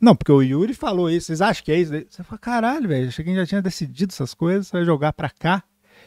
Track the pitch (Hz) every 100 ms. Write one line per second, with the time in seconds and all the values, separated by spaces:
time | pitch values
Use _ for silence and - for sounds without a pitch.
0 | 226 185 - 139 131 139 220 269 247 185
1 | 170 170 - 160 202 180 - 160 165 151
2 | - - 180 220 - 240 226 302 220 135
3 | 127 120 160 185 175 202 190 - 143 127
4 | 190 - 131 - 165 196 190 180 170 147
5 | 151 - 147 - 160 190 - _ _ _